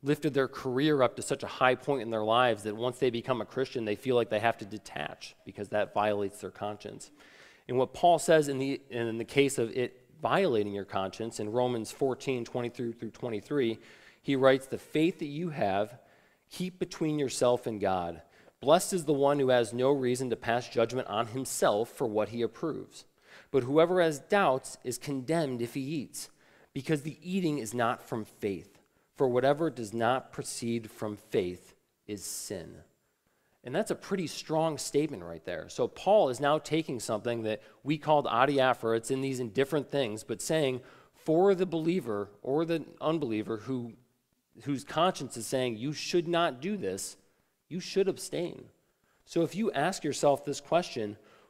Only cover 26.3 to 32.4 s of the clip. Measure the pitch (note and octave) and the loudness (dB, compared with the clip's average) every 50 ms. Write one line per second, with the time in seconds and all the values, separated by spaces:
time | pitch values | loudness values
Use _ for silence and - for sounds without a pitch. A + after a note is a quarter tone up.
26.3 | _ _ _ _ _ _ _ _ - C#3 B2+ - D#3+ C#3+ C#3 D#3 B2+ - - F3+ | _ _ _ _ _ _ _ _ -12 -6 -2 -2 -2 -2 -2 -6 -12 -10 -6 -4
27.3 | F#3 G3 F3 D#3 D3 C#3 A2+ G#2 A#2 B2 A#2 A#2 B2 - - - C3 A2+ G#2 - | -2 0 0 0 0 -2 -2 -2 0 2 2 2 0 -2 -6 -6 -6 -6 -6 -8
28.3 | - - - G2+ F#2+ D2+ - - _ _ _ _ _ _ _ _ _ - C#3+ B2+ | -8 -4 -4 -4 -4 -4 -8 -14 _ _ _ _ _ _ _ _ _ 0 2 2
29.3 | A#2+ B2 B2+ C3+ C#3+ D3 E3+ D#3 B2 B2+ A2+ G2 A2+ A#2 A#2 A#2 C3 C3 - - | 4 4 4 4 4 2 0 -4 -4 -6 -8 -6 -2 2 2 2 2 2 -2 -8
30.3 | - - - - - - A#2+ A#2 A#2 A#2 A2 G#2+ - - A2+ G#2+ G#2 G#2 - - | -12 -12 -10 -10 -8 -6 -4 -4 -4 -4 -4 -8 -10 -8 -8 -8 -8 -10 -6 -2
31.3 | - A#2 F#2 F2+ F2+ F2 - - - _ _ _ _ _ _ - G#2 - - - | 0 0 0 0 -4 -10 -14 -20 -20 _ _ _ _ _ _ -10 -10 -10 -10 -10
32.3 | - - | -10 -10